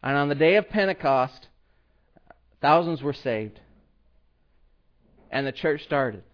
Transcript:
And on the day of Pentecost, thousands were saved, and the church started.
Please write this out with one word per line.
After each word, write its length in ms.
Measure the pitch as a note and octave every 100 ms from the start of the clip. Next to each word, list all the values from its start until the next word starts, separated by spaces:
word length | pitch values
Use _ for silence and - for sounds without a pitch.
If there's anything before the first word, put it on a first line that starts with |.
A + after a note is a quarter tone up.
And 120 | C3+ C#3+
on 140 | C#3+
the 60 | C#3+
day 200 | D#3+ G3
of 140 | G3+
Pentecost, 760 | G#3+ G3 F#3 D3+ C3+ B2+ - - _ _ _ _ _ _ _ _ - _ _
thousands 400 | C#3 D#3 E3+ D#3+
were 120 | C#3
saved, 460 | C3+ C3+ A2+ G#2+ - - _ _ _ _ _ _ _ _ _ _ _ _ _ _ _ _
and 140 | C3 C#3
the 60 |
church 320 | C3 E3 D3
started. 400 | - D3 C3 G#2 -